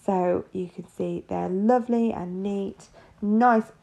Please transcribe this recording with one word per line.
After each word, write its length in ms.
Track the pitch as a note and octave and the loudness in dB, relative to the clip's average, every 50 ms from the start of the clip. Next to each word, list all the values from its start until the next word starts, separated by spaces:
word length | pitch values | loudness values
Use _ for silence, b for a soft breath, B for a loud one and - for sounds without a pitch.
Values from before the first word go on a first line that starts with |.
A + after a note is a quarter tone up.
So 440 | _ G3+ F#3+ F#3 F3+ F3+ F3+ - - - | _ -2 0 0 2 0 0 -2 -4 -6
you 160 | - F#3+ F3+ F3 | -8 -8 -8 -8
can 200 | - - F3 - | -12 -16 -18 -14
see 360 | _ - F3+ F3 F3 - - - | _ -8 -6 -6 -6 -8 -8 -8
they're 220 | F#3 F3 F3 F3+ | -6 -6 -4 -2
lovely 640 | F#3 F#3+ G#3 A3+ B3+ B3 A#3 A#3+ A#3 A#3 A3+ A3+ - | -2 2 4 4 4 4 2 0 0 0 0 0 -2
and 280 | - F3+ F3 F3+ F#3 | -4 -8 -8 -8 -6
neat, 460 | G3 G3+ G3+ G3 G3 - - - - - B B B B B B | -6 -4 -4 -4 -6 -6 -8 -14 -20 -20 B B B B B B
nice 520 | G#3 G3+ G#3+ A3+ A#3+ B3 A#3 A3 A3 - - _ | -2 0 4 4 6 6 4 4 2 -2 -12 _